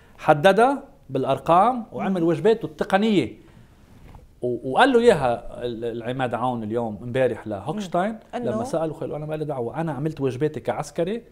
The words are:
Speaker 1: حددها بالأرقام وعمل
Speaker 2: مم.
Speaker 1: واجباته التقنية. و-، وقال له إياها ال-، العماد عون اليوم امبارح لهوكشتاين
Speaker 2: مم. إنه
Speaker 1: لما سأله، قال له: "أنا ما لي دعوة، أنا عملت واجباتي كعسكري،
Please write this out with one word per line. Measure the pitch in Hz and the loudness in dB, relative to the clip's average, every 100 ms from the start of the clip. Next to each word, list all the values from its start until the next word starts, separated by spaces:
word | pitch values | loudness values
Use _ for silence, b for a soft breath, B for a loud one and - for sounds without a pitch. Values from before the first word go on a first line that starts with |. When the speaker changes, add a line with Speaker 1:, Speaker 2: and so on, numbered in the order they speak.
| B B | B B
Speaker 1:
حددها | - 151 190 196 247 277 - - - | 2 6 6 6 4 2 -6 -20 -8
بالأرقام | 135 127 135 - 170 220 247 - | -4 0 0 4 6 4 2 -6
وعمل | 123 165 190 | -6 -4 0
Speaker 2:
مم. | 165 | 0
Speaker 1:
واجباته | 156 190 220 160 | 2 2 2 -2
التقنية. | - - 196 226 196 117 - b b b b b b b b - _ | -8 0 2 4 2 0 -4 b b b b b b b b -20 _
و-، | 123 120 131 | -6 -4 -2
وقال | 139 269 | 4 6
له | 233 | 6
إياها | 233 170 131 117 - - 123 | 6 6 2 -2 -6 -8 -8
ال-، | 113 117 | -6 -6
العماد | 117 117 127 127 | -6 -6 -4 -2
عون | 113 127 120 | -2 -2 -4
اليوم | 104 117 113 101 | -4 -4 -4 -6
امبارح | 120 127 127 110 110 | -4 0 0 0 -8
لهوكشتاين | 101 113 208 185 175 202 | -8 -6 -8 -4 -2 -2
Speaker 2:
مم. | 220 - 247 | -6 -10 -8
إنه | 240 | -4
Speaker 1:
لما | 214 | -4
سأله، | 247 160 160 | -4 -4 -4
قال | 147 131 | -6 -8
له: | 147 | -8
"أنا | 151 | -6
ما | 156 | -6
لي | 147 | -6
دعوة، | 135 117 147 | -4 -6 -4
أنا | 170 | -6
عملت | 131 156 151 | -4 -6 -2
واجباتي | 135 120 151 - | -4 -2 -4 -4
كعسكري، | - 110 151 - 170 233 - | -6 -6 -6 -4 -4 -4 -10